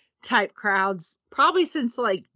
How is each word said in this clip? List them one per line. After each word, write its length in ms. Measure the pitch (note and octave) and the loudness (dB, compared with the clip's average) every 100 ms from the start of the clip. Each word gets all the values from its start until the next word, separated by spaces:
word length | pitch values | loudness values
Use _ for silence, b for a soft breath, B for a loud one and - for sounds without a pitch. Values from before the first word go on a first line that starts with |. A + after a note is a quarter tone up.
| b _ | b _
type 320 | - A#3+ G3+ | -2 0 0
crowds? 640 | - G#3 G3 F#3+ F#3+ D#3+ - _ | -4 -2 0 0 -4 -10 -20 _
Probably 360 | - D4+ F4 D#4+ | 2 2 4 0
since, 320 | D#4+ A#3+ B3 | 0 -4 -2
like, 260 | A#3 F#3+ - | -2 -2 -6